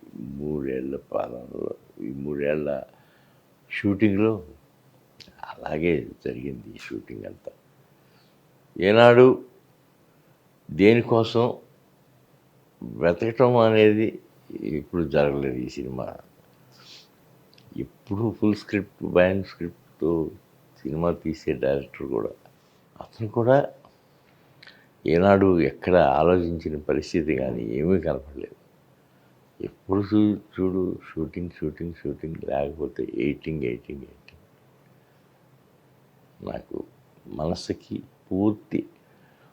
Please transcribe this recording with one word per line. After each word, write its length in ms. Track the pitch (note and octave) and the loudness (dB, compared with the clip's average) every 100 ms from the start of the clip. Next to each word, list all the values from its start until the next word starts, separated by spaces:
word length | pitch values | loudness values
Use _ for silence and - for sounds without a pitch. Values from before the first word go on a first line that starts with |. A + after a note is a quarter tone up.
| - - | -20 -16
మూడేళ్ల 800 | B1 C#2 D2 D2+ C2+ C2 C2+ C#2+ - | -14 -10 -6 -6 -6 -6 -6 -10 -8
పాలనలో, 600 | - - B1 B1 - G1+ - _ - | -8 -8 -10 -14 -10 -10 -10 _ -14
ఈ 80 | G1+ | -12
మూడేళ్ల 760 | C2+ C#2+ C#2+ C#2+ D2+ D2 C#2 - _ _ _ _ _ _ _ - | -10 -8 -4 -2 -2 -2 -6 -10 _ _ _ _ _ _ _ -16
షూటింగ్లో 760 | - G#2 G2 G#2+ G2 A2 G#2+ - - _ _ _ _ _ _ - - | -4 -2 2 2 4 2 0 -6 -20 _ _ _ _ _ _ -20 -20
అలాగే 640 | - - - D#2 E2+ D2+ - - - | -18 -14 -8 -2 0 0 -4 -10 -10
జరిగింది 500 | B1 C#2 B1 - - | -8 -10 -12 -16 -18
ఈ 20 | |
షూటింగ్ 440 | - A1+ - A1 G1+ | -14 -14 -14 -16 -16
అంతా. 260 | G1+ - - _ _ _ _ _ _ _ _ _ _ _ - | -16 -20 -20 _ _ _ _ _ _ _ _ _ _ _ -2
ఏనాడు 680 | F#2 A2 A#2+ A#2+ B2+ - - _ _ _ _ _ _ _ _ _ _ _ - | 4 8 10 10 10 8 -2 _ _ _ _ _ _ _ _ _ _ _ -8
దేనికోసం 840 | D#2 G2 A#2 A2+ A2+ A2+ A#2 A#2+ - - _ _ _ _ _ _ _ _ _ _ - | 4 6 6 4 2 2 2 0 -2 -14 _ _ _ _ _ _ _ _ _ _ -18
వెతకటం 720 | A#1+ A1 E2 F2 A2+ A#2 B2 B2 | -14 -2 0 0 -2 4 4 6
అనేది 640 | A2+ A2 G#2+ G#2+ A2 - - _ - | 6 8 6 6 0 -4 -14 _ -18
ఇప్పుడు 580 | - G#1 D2 - F2+ D2+ | -12 -6 -6 -4 -4 0
జరగలేదు 460 | D2 C#2+ C#2 C#2 B1 | 2 2 0 -4 -4
ఈ 140 | B1+ | -8
సినిమా. 460 | - B1+ B1+ G#1+ - - _ _ _ _ - - - - _ _ _ _ _ - - | -10 -10 -8 -10 -12 -20 _ _ _ _ -20 -20 -20 -20 _ _ _ _ _ -18 -14
ఎప్పుడు 580 | C2 _ - G2+ A2+ G2+ | -14 _ -8 -4 -4 0
ఫుల్ 140 | G#2+ G2+ | 0 0
స్క్రిప్ట్, 500 | - G#2 F2+ - F2 | -2 -4 -4 -10 0
బ్యాంక్ 420 | F2 F2+ G2 F#2+ | 4 4 2 -6
స్క్రిప్ట్తో 840 | - E2+ - _ - D#2 E2 D#2 - _ _ _ _ | -10 -12 -12 _ -4 -2 0 -2 -8 _ _ _ _
సినిమా 280 | - D#2 E2+ | -8 -2 -2
తీసే 420 | E2+ D#2+ D#2 - | -2 -4 -6 -4
డైరెక్టర్ 540 | C2+ C2+ C#2+ C2 - C#2 | -2 0 -2 -4 -12 -6
కూడా, 220 | A#1 G#1+ - - _ _ _ _ - | -6 -6 -10 -20 _ _ _ _ -20
అతను 280 | - - A2 | -18 -10 -6
కూడా 400 | A#2+ A#2 C#3 - - - _ _ _ _ _ _ _ - - _ _ - | 0 4 4 2 -8 -20 _ _ _ _ _ _ _ -20 -20 _ _ 0
ఏనాడు 540 | E2+ G2 G2 G2 F2 | 2 6 6 6 4
ఎక్కడ 340 | C2+ - - F2+ | 2 -2 2 4
ఆలోచించిన 840 | C#2+ C#2 E2 F2+ E2+ E2+ E2+ D2+ | 6 4 4 4 0 -4 -6 -8
పరిస్థితి 560 | D2+ C2+ - F2+ D2+ C2+ | -2 -4 -2 -2 -2 -2
కానీ 280 | C2 A#1+ | -2 -4
ఏమీ 380 | A1 B1 E2 F#2 | -6 -2 0 0
కనపడలేదు. 540 | D#2+ C2 C#2 - - - _ _ _ _ _ _ _ _ _ - | 0 -6 -8 -16 -16 -18 _ _ _ _ _ _ _ _ _ -14
ఎప్పుడు 400 | - - - G2 G2+ | -14 -12 -4 -2 2
చూ-, 240 | G#2+ G#2 G2 - - | 2 2 0 -6 -4
చూడు 400 | F#2 F#2 F2+ F2+ - | -2 -2 -4 -6 -10
షూటింగ్, 360 | - D#2 F#2 F2 - | -8 -8 -8 -10 -8
షూటింగ్, 320 | D#2 D2+ E2+ E2+ | -8 -8 -10 -10
షూటింగ్, 320 | - C#2+ D#2+ D#2+ - | -10 -8 -10 -10 -6
లేకపోతే 580 | C#2 C#2+ D#2 C#2 C2 | -4 -4 -6 -10 -8
ఎడిటింగ్, 600 | A#1+ - C#2 C#2+ D#2+ D#2 | -8 -4 -4 -4 -6 -6
ఎడిటింగ్, 380 | B1 A#1+ - C2+ | -6 -8 -12 -16
ఎడిటింగ్. 140 | - - _ - _ _ _ _ _ _ _ _ _ _ _ _ _ _ _ _ _ _ _ - G1+ | -16 -20 _ -20 _ _ _ _ _ _ _ _ _ _ _ _ _ _ _ _ _ _ _ -16 -12
నాకు 360 | A1+ - - - _ _ _ - | -12 -10 -14 -14 _ _ _ -16
మనసుకి 760 | - D#2 F2+ - - - G#2+ - _ - | -8 -6 -6 -6 -10 -10 -12 -14 _ -8
పూర్తి 580 | F#2 G#2 G#2 - - - _ _ _ _ _ _ | -2 0 -2 -4 -6 -6 _ _ _ _ _ _